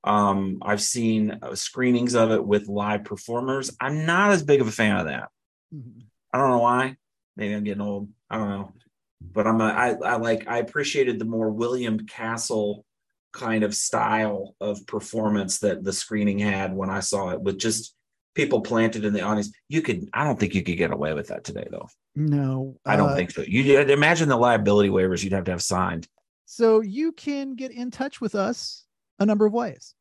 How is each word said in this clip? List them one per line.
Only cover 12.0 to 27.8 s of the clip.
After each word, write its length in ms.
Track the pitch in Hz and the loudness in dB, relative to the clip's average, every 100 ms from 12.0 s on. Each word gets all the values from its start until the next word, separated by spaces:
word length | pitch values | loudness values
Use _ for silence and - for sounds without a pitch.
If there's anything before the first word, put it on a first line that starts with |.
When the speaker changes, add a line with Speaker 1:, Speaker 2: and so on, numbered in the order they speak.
| 107 | -6
Speaker 1:
Castle 800 | - 113 113 - 110 104 104 _ _ _ _ _ | -10 -6 -6 -2 -2 -2 -4 _ _ _ _ _
kind 280 | - 120 110 | -10 -2 0
of 100 | 107 | 0
style 840 | 104 - 117 110 110 107 101 95 _ | -2 -2 -2 0 0 0 -2 -8 _
of 240 | 104 98 - | -6 -6 -6
performance 720 | 107 - 110 107 104 95 - | -10 -6 -2 0 0 0 -2
that 260 | 104 90 | -2 -2
the 80 | 95 | -4
screening 460 | 95 - 107 104 101 | -6 -4 -2 0 0
had 360 | 104 98 95 | 0 -2 -4
when 140 | 95 95 | -4 -4
I 120 | 95 | -4
saw 280 | 92 101 95 | -2 -2 -2
it, 140 | 90 | -4
with 160 | 95 98 | -4 -2
just 360 | 113 107 - _ _ _ _ | -2 -4 -8 _ _ _ _
people 280 | - 180 110 | -2 0 0
planted 420 | - 117 113 110 | 0 0 2 0
in 80 | 104 | -2
the 80 | 101 | -2
audience. 320 | 95 107 101 - _ | 0 -2 -4 -10 _
You 140 | 151 | -2
could, 260 | 156 92 - | -2 -4 -4
I 100 | 113 | -2
don't 160 | 147 113 | -2 0
think 140 | 98 | 0
you 80 | 98 | 0
could 160 | 85 85 | -2 -2
get 120 | 85 | -2
away 220 | - 76 | 0 -2
with 160 | 76 71 | -4 -6
that 160 | 50 | -10
today, 240 | - - - | -10 -10 -10
though. 180 | 50 - _ _ - | -12 -16 _ _ -4
Speaker 2:
No, 640 | 151 143 135 131 135 131 - | 0 2 0 -2 -6 -8 0
Speaker 1:
I 100 | - | 4
don't 140 | - | 4
Speaker 2:
uh, 40 | |
Speaker 1:
think 160 | 139 90 | 2 -2
so. 120 | - - | -6 -2
You, 340 | 104 135 139 | 2 6 6
imagine 500 | 139 143 151 165 156 | 8 6 6 4 4
the 60 | 127 | 4
liability 500 | 120 113 104 104 101 | 6 4 6 6 6
waivers 340 | 95 92 90 | 4 2 0
you'd 120 | 98 | -2
have 100 | 98 | -2
to 60 | 92 | -2
have 120 | 90 | -4
signed. 460 | - 92 92 82 - _ _ _ _ | -2 0 -2 -4 -10 _ _ _ _
Speaker 2:
So 340 | - 233 220 | 0 4 4
you 320 | 214 214 320 | 2 -2 -4
can 440 | 320 - 285 269 247 | -4 -6 -6 -6 -8
get 160 | 262 | -10
in 180 | 240 | -8